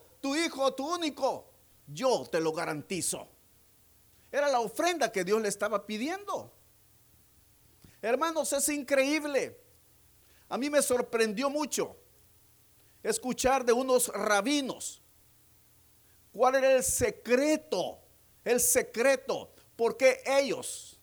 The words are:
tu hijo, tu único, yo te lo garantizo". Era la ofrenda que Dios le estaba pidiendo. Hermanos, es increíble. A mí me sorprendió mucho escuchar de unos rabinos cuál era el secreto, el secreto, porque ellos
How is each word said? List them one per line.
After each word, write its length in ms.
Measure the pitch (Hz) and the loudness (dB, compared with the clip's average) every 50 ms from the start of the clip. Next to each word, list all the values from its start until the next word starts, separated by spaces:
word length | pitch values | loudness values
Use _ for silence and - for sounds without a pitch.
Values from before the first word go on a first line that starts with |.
| - _ _ _ | -16 _ _ _
tu 140 | - 269 277 | -4 -2 -2
hijo, 380 | 311 339 311 - 262 269 269 269 | 0 -2 -2 -2 0 0 0 0
tu 180 | 269 269 302 | -2 -4 -4
único, 600 | 349 349 339 302 - - 269 247 190 117 - - _ _ _ _ _ _ _ | -4 -2 -2 -4 -2 -2 -2 -2 -2 -4 -8 -16 _ _ _ _ _ _ _
yo 400 | - 143 151 247 262 226 165 127 - | -14 -6 -2 0 2 2 0 0 -2
te 80 | - 165 | -2 0
lo 120 | 160 160 | 0 0
garantizo". 760 | 160 165 165 160 156 147 139 - 196 170 147 - - 135 107 - _ _ _ _ _ _ _ _ _ _ _ _ _ _ _ _ _ _ _ _ | -2 -2 -4 -4 -6 -6 -6 -6 -6 -4 -4 -4 -4 -6 -8 -14 _ _ _ _ _ _ _ _ _ _ _ _ _ _ _ _ _ _ _ _
Era 160 | - 262 285 | -2 0 2
la 120 | 285 269 240 | 2 2 2
ofrenda 520 | 233 196 - - 311 339 359 320 269 214 | 0 -2 -2 0 0 0 0 0 0 0
que 120 | - 196 180 | 0 -2 0
Dios 180 | 180 208 220 | 0 0 0
le 80 | 220 202 | 0 -2
estaba 360 | 196 - 202 214 220 202 202 | -2 -2 -2 -2 -2 -4 -4
pidiendo. 680 | - 214 214 240 302 359 392 403 403 359 - 107 113 - _ _ _ _ _ _ _ _ _ _ _ _ _ _ _ _ _ _ _ _ _ _ _ _ _ - - - _ - | -6 -6 -4 -4 -4 -6 -6 -6 -8 -8 -8 -8 -12 -18 _ _ _ _ _ _ _ _ _ _ _ _ _ _ _ _ _ _ _ _ _ _ _ _ _ -20 -20 -14 _ -2
Hermanos, 480 | 220 240 262 320 339 320 320 277 - | -2 0 0 0 0 0 -2 -2 -2
es 160 | 294 277 - | 0 0 0
increíble. 880 | 302 294 294 269 - 285 269 262 277 302 311 294 294 285 247 180 123 - - - _ _ _ _ _ _ _ _ _ _ _ _ _ _ _ _ - | 0 -2 -4 -2 0 2 2 2 2 0 0 -2 -2 -2 -2 -2 -4 -6 -14 -20 _ _ _ _ _ _ _ _ _ _ _ _ _ _ _ _ -8
A 80 | - | -6
mí 120 | 214 262 294 | -6 -4 0
me 120 | 294 285 | 0 2
sorprendió 680 | - - 254 247 240 240 - 226 226 220 208 202 269 285 | 2 2 0 0 0 -2 0 0 0 0 0 -2 -2 -2
mucho 460 | 277 302 302 - - - 170 - - - _ _ _ _ _ _ _ _ _ _ _ _ _ _ _ _ _ _ _ _ | 0 -2 -2 -2 -2 -4 -4 -6 -8 -14 _ _ _ _ _ _ _ _ _ _ _ _ _ _ _ _ _ _ _ _
escuchar 600 | - 208 - - - 254 240 - - 247 269 269 254 | -4 -4 -4 -2 -4 -4 -2 0 2 2 2 2 4
de 80 | 240 | 2
unos 380 | 226 240 262 262 254 247 247 - | 2 2 4 4 2 2 2 0
rabinos 920 | - 202 214 214 208 202 196 254 294 294 269 233 - 113 - - - - _ _ _ _ _ _ _ _ _ _ _ _ _ _ _ _ _ _ _ _ _ _ _ _ _ _ - | -2 -2 0 2 2 2 2 2 0 0 0 -4 -6 -8 -10 -12 -12 -14 _ _ _ _ _ _ _ _ _ _ _ _ _ _ _ _ _ _ _ _ _ _ _ _ _ _ -2
cuál 220 | 190 254 254 262 | 2 4 4 4
era 180 | 269 262 269 269 | 6 6 6 6
el 100 | 254 - | 4 4
secreto, 1160 | - - - 247 220 - - - 220 240 247 285 302 311 302 - - 208 185 151 120 - - - _ _ _ _ _ _ _ - | 0 0 0 0 -2 -2 -4 -2 0 2 2 4 2 2 0 -2 -4 -4 -4 -4 -4 -8 -12 -18 _ _ _ _ _ _ _ -2
el 160 | 214 240 240 | 0 2 2
secreto, 920 | - - - 262 - - - 214 240 269 269 262 - - 196 127 101 - - - - _ _ | 2 2 2 2 0 0 -2 0 2 2 2 2 0 -4 -6 -6 -6 -10 -18 -20 -20 _ _
porque 440 | - 233 226 214 - 262 262 - - - | -2 0 0 2 4 4 4 4 2 0
ellos 760 | 247 269 277 277 240 165 131 123 - - - - - - - | 0 2 2 2 2 -2 -4 -6 -8 -10 -12 -14 -18 -20 -20